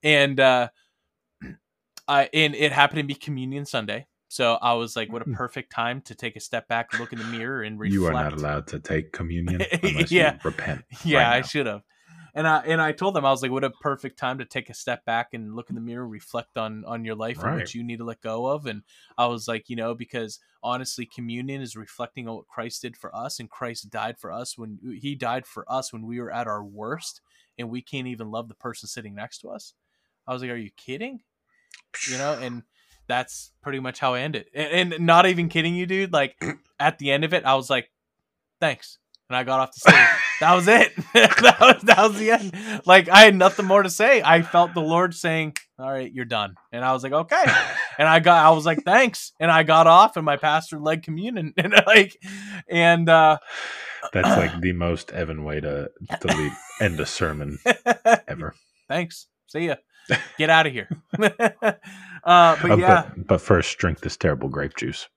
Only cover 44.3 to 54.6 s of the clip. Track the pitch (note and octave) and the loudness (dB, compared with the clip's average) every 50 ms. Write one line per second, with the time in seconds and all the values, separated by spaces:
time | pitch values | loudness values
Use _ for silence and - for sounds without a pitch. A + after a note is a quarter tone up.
44.3 | E3 E3+ E3+ - - F3 F3 F3 F3 F3 D#3 D#3 E3 E3+ F3+ F3+ E3+ - - E3+ | 4 4 4 2 2 2 2 2 0 -4 -2 0 2 2 0 0 -4 -4 -4 -4
45.3 | D#3+ D#3+ D#3+ D3+ D3 - - _ _ - C3 C3 C3+ C3+ C3 A#2+ - B2+ B2 A#2 | -2 -2 -4 -6 -8 -12 -16 _ _ -12 -8 -8 -6 -6 -8 -10 -10 -10 -8 -6
46.3 | A#2+ A2 G#2 G2 F#2+ _ _ _ - A#2+ B2 C3 C3 B2+ B2 C3+ C3+ D3+ E3 E3 | -4 -4 -4 -6 -8 _ _ _ -12 -6 -2 -2 -2 -2 -4 -2 -2 -2 -2 0
47.3 | C#4+ E4+ F4 B3+ - - - - - - - - - - D3 D#3 D#3+ E3+ E3 F3 | 0 2 2 2 2 2 0 -2 -6 -8 -8 -10 -2 0 4 4 6 6 6 6
48.3 | F3 E3+ D#3 D#3+ E3 D#3 D3+ E3+ E3 D3+ - F3+ F#3+ A#3+ C4+ A#3+ - - - - | 6 8 8 6 6 6 2 -2 -4 -2 0 2 4 4 4 2 -2 -8 -14 -16
49.3 | _ _ D#3 E3+ E3 E3 D#3+ D3+ D#3+ D#3+ E3 E3 E3 F3 G#3 A3 - F3 D#3+ D3+ | _ _ 0 2 4 2 4 4 4 6 8 8 10 8 8 6 4 -2 -2 -2
50.3 | C#3+ C#3+ - D#3 D3+ D#3+ D#3+ - - D3+ D3 D#3 D#3+ E3 E3 - D#3+ D#3+ F#3+ A#3 | -2 0 0 0 0 0 -2 -6 -14 -8 -4 -4 -4 -4 -6 -10 -10 -8 -8 -8
51.3 | B3+ G#3 E3 D3+ - - D#3 - - G#3 G3 - G#3+ A3 G3 F#3+ - _ - F#3+ | -8 -8 -8 -6 -4 -4 -4 4 4 4 4 6 6 6 6 4 -2 _ -20 -18
52.3 | G3 G3 G3 G3+ G3+ F#3 - _ F3 E3+ E3+ E3+ E3+ E3+ E3+ E3 E3 D#3+ D#3 D#3 | -18 -18 -16 -16 -16 -18 -12 _ 0 4 4 4 4 4 4 6 6 8 8 6
53.3 | D#3 D3+ - - - - - - - - - - - - - - - F#2+ - F#2+ | 4 2 -2 -14 -14 -14 -12 -12 -14 -14 -14 -16 -16 -14 -16 -6 -2 0 2 2
54.3 | G2+ G2 F2 E2+ E2+ E2+ | 2 2 2 -2 -4 -4